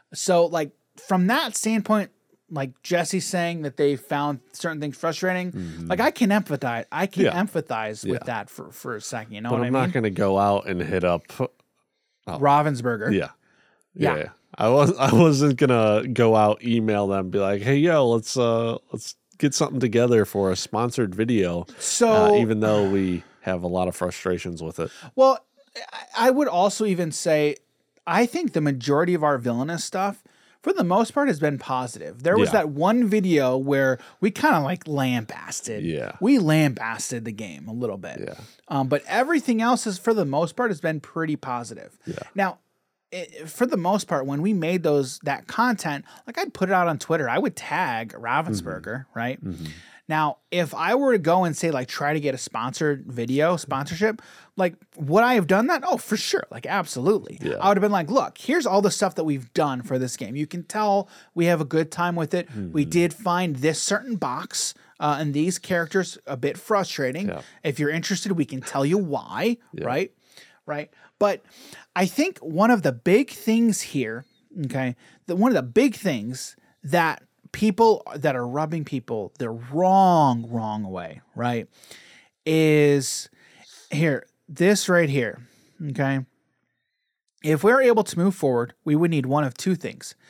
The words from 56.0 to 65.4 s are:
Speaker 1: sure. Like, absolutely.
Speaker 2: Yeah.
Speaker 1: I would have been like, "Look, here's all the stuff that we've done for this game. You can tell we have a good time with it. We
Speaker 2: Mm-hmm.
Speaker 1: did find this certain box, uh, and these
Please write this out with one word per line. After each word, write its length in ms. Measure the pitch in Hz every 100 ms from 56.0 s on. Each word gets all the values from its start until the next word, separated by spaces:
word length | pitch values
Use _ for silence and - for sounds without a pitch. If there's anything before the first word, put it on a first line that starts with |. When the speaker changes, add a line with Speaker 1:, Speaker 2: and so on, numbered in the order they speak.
| - 220
Speaker 1:
sure. 280 | - 392 -
Like, 140 | 117 -
absolutely. 720 | 190 - 123 151 214 - -
Speaker 2:
Yeah. 140 | - 58
Speaker 1:
I 80 | 190
would 80 | 190
have 40 |
been 120 | 202
like, 160 | 196 156
"Look, 280 | 254 - -
here's 280 | - 330 233
all 160 | 196
the 100 | 196
stuff 240 | - 165 170
that 80 |
we've 300 | 160 139 120
done 280 | - 147 127
for 140 | 120 131
this 200 | 127 -
game. 180 | 104 139
You 120 | 151
can 160 | 175
tell 440 | - 214 214 196 196 - _
we 120 | 170 170
have 160 | 165
a 40 | 139
good 260 | 160 156
time 240 | - 175 170
with 160 | 151
it. 160 | 180 170 107 90
We 80 | 151
Speaker 2:
Mm-hmm. 60 | 147
Speaker 1:
did 240 | 170 175
find 440 | - 180 175 180 131
this 240 | 151 156
certain 360 | - 202 254 208
box, 560 | 139 131 185 - - - _ -
uh, 180 | 151 143
and 140 | 151
these 240 | 139